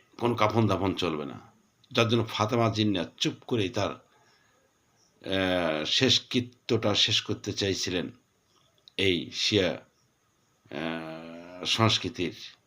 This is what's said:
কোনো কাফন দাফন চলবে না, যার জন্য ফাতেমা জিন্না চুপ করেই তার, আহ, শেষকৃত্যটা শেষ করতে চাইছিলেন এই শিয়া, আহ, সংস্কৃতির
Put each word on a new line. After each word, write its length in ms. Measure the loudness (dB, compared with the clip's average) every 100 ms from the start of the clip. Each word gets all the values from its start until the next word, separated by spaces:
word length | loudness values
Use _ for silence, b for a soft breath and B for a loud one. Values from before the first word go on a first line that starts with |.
| _ -2
কোনো 160 | 0 2
কাফন 320 | 4 4 4
দাফন 260 | 4 0
চলবে 320 | 0 -2 -2 -6
না, 140 | -10 -18 _ _ _ -4
যার 180 | 2 2
জন্য 160 | 2 0
ফাতেমা 400 | -2 0 2 2
জিন্না 360 | 2 0 0 -4 -4
চুপ 160 | -4 -4 -4
করেই 220 | -2 -2
তার, 220 | -2 -4
আহ, 1900 | -4 _ _ _ _ _ _ _ _ _ _ _ _ -4 0 2 2 0 0 0
শেষকৃত্যটা 1080 | 2 4 2 0 -2 -2 -8 -2 0 2 2
শেষ 260 | 2 2
করতে 320 | -2 -6 -6
চাইছিলেন 580 | -2 -2 -2 -2 -4 -4 -10 _ _ _ _ _ _ -12 -2
এই 340 | 0 0 -2
শিয়া, 400 | -4 2 2 2
আহ, 1900 | -2 -12 _ _ _ _ _ _ _ -12 -8 -6 -6 -10 -12 -14 -16 -16 -10 -4
সংস্কৃতির 720 | 2 4 2 -2 -4 -6 -6 -18 -20